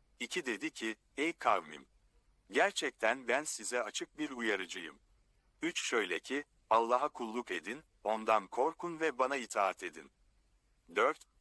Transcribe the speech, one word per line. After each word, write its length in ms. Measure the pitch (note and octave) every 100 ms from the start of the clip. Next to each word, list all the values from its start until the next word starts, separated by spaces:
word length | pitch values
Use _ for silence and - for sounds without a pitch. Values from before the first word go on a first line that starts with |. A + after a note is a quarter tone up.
| _ -
İki 260 | A#2+ F#3 C3+
dedi 260 | G2+ D3+
ki, 240 | - A2+ A2 _ -
"Ey 160 | D#3+
kavmim! 520 | - B2 G2 D#2 D2 C2 _ _ _ _ _ -
Gerçekten 760 | A#2+ F#3+ - C#3+ - A2 C3 A#2
ben 160 | C3
size 400 | D3+ - G#2+ B2
açık 340 | G#2+ - E3+ D3+
bir 140 | D3+
uyarıcıyım." 680 | B2 A2+ G2 F2+ F#2+ D#2+ C#2 _ _ _ _ _ _
Üç 200 | D#3+ -
şöyle 380 | - A#2+ F#2 E2
ki, 260 | - C#3 - _ -
"Allah'a 400 | A2+ A#2 B2 D3
kulluk 420 | - A#2 A#2 -
edin, 320 | F2+ F2 C#3+ - _
ondan 440 | G#2+ A2 A2 A2 G2
korkun 520 | A#2+ D3+ D#3+ E3+ D#3
ve 180 | D#3+ B2
bana 180 | C3 C#3
itaat 480 | A#2 A2 G2 F2+
edin." 280 | F2+ D#2 D2 _ _ _ _ _ _ _ - E2
Dört, 240 | B2+ - - _